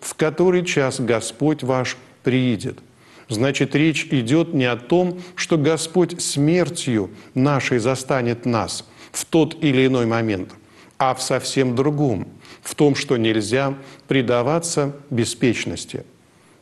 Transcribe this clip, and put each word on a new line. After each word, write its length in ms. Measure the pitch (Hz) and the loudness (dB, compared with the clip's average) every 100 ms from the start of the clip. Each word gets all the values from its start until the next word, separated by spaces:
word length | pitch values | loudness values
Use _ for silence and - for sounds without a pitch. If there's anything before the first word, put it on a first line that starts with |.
в 140 | - | -14
который 500 | - 156 151 180 180 | -2 -2 2 2 2
час 340 | 180 143 131 - | 0 0 0 0
Господь 640 | 117 113 - - 147 147 | 0 0 -2 -2 -2 0
ваш 360 | 127 131 123 - - _ | -2 -2 -2 -8 -18 _
приидет». 560 | 131 127 127 101 - - - _ - - - | 0 2 2 0 -6 -10 -20 _ -20 -20 -6
Значит, 460 | 107 135 135 139 | 0 0 0 0
речь 320 | 143 160 143 - | 2 2 0 -2
идёт 440 | 139 113 156 165 | -2 2 0 2
не 100 | 143 | 0
о 120 | 123 117 | 0 -2
том, 440 | - 175 180 180 - | 0 0 0 -4 -12
что 240 | - - 165 | -12 -2 0
Господь 640 | 143 160 - 185 170 175 | 2 0 0 0 0 -2
смертью 880 | - 139 147 180 151 170 - 113 92 - - | -4 0 2 2 0 -2 -2 -2 -2 -8 -6
нашей 440 | 131 139 139 - 123 | 0 2 2 0 0
застанет 680 | 113 127 - 135 120 117 123 | 0 -2 -2 0 0 -2 -2
нас 400 | 113 90 - - - - | -2 -2 -6 -14 -20 -14
в 140 | - | -12
тот 380 | - 165 156 - | 0 2 2 0
или 240 | 156 131 131 | 0 4 4
иной 200 | 131 117 | 2 2
момент, 440 | 117 110 95 92 - - - - _ | 0 0 -2 -6 -14 -20 -20 -20 _
а 160 | 131 | 0
в 80 | 127 | 0
совсем 520 | - 131 - 135 127 | -2 -2 0 0 0
другом, 540 | 120 143 147 143 117 - - - - | 2 0 0 0 -2 -6 -14 -20 -16
в 120 | - | -14
том, 200 | - 147 | 2 2
что 220 | 127 - 127 | 2 0 0
нельзя 580 | 110 110 101 131 139 139 - - - | 2 0 0 0 0 -4 -12 -20 -2
предаваться 880 | 139 120 120 120 165 170 - 143 143 - | 0 2 2 2 0 0 -2 -2 -6 -6
беспечности. 960 | 117 110 - 127 - - - - - - _ _ _ _ _ | -2 -2 0 0 0 -4 -10 -10 -14 -14 _ _ _ _ _